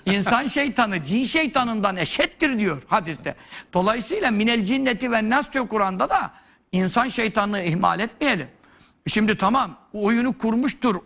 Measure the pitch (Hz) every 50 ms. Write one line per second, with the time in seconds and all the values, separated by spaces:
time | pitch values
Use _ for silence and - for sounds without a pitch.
0 | - 185 196 202 185 208 233 240 285 262 - 285 285 294 - - 240 208 190 175
1 | 147 131 190 240 262 220 - 320 320 262 - 269 247 233 226 214 196 202 185 180
2 | 160 151 - - - - - - 320 294 262 214 208 185 151 135 - - 196 220
3 | 170 165 156 - - 147 - - - - - - - - - 180 185 208 226 247
4 | 202 - 349 427 392 254 220 202 214 233 240 233 196 185 262 269 269 254 240 -
5 | 254 247 233 220 214 214 240 285 285 - - 269 247 196 214 214 202 190 185 185
6 | - - 392 381 294 - - - - _ _ _ _ - - 185 190 180 - 247
7 | 262 262 - - 226 220 - 220 202 202 202 196 175 170 156 180 190 175 170 170
8 | 214 233 - - 302 277 233 170 131 - - _ _ - _ - - _ _ _
9 | - - - 214 214 214 208 - 190 196 233 269 240 180 143 - _ _ - 208
10 | 208 202 233 233 247 262 - - - 226 220 233 277 269 - - - 247 196 175
11 | -